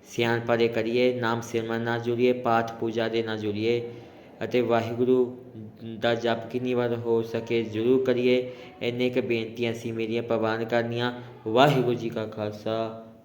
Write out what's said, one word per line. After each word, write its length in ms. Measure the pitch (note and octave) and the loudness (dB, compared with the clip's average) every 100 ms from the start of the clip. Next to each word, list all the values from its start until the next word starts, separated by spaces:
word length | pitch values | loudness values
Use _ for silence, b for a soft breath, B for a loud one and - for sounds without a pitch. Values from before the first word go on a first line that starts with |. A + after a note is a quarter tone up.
| - | -8
ਸਿਆਣਪਾਂ 500 | - A#2 A#2 A#2 A#2 | -2 0 0 2 2
ਦੇ 100 | A#2 | 4
ਕਰੀਏ, 440 | A2+ A2 A#2+ B2+ | 2 0 2 2
ਨਾਮ 260 | B2 A#2 A#2 | 2 0 -2
ਸਿਮਰਨ 400 | A#2 A#2 A2+ A#2 | -2 -4 -2 -2
ਨਾਲ 200 | A#2 A#2+ | -2 -2
ਜੁੜੀਏ, 320 | A#2 A#2 B2 | -2 2 2
ਪਾਠ 400 | B2 A#2+ A2+ A#2 | 2 2 2 2
ਪੂਜਾ 360 | - A2+ A2+ A2+ | -4 -4 0 0
ਦੇ 140 | A2+ | 0
ਨਾਲ 160 | A2+ G#2+ | -2 -2
ਜੁੜੀਏ 420 | G#2+ G2+ A2+ A#2+ A#2 A#2 B B B - | -2 0 0 0 -2 -12 B B B -10
ਅਤੇ 160 | A2 B2+ | -2 0
ਵਾਹਿਗੁਰੂ 760 | A2+ A#2 A2+ A#2+ B2 B2+ A#2+ - - A2+ G#2+ - A2+ A2 | 4 2 0 -2 2 4 2 -2 -16 -16 -16 -14 -12 -2
ਦਾ 140 | A#2 | 0
ਜਪ 340 | A2+ A#2 A2+ A2+ | 0 0 -2 -2
ਕਿੰਨੀ 240 | B2+ B2+ | -4 0
ਵਾਰ 200 | B2 A#2+ | 0 0
ਹੋ 280 | A#2 A#2 A2+ | -2 0 0
ਸਕੇ 400 | A2+ A#2 A2+ A#2 | 0 -4 0 -2
ਜ਼ਰੂਰ 420 | G#2+ G#2+ A#2 C3 | 0 0 4 4
ਕਰੀਏ। 480 | C3 A#2+ B2 B2+ B2 B B B | 4 2 4 2 0 B B B
ਇੰਨੇ 280 | A#2 A#2+ B2 | -4 0 0
ਕੁ 120 | B2 | 0
ਬੇਨਤੀਆਂ 520 | A2+ A#2 A2 A2 A#2 | 0 -2 -2 -4 -4
ਸੀ 180 | A2+ A#2 | -2 -6
ਮੇਰੀਆਂ 300 | A2+ A2 A#2 | -4 -2 -2
ਪ੍ਰਵਾਨ 420 | A#2 A2+ A2 A2+ | 0 0 2 0
ਕਰਨੀਆਂ। 480 | A#2 A#2+ A#2 A#2 A#2+ B2 B B A2 | 0 0 0 0 -2 -4 B B 0
ਵਾਹਿਗੁਰੂ 460 | A2+ D3 C3 A#2+ | 6 6 6 2
ਜੀ 140 | A#2 A2+ | 0 -2
ਕਾ 180 | A2+ G#2+ | -6 -6
ਖਾਲਸਾ 800 | - G#2 G#2 A2 A2 A2+ A2+ - - | -6 -6 -6 -4 -4 -4 -8 -16 -20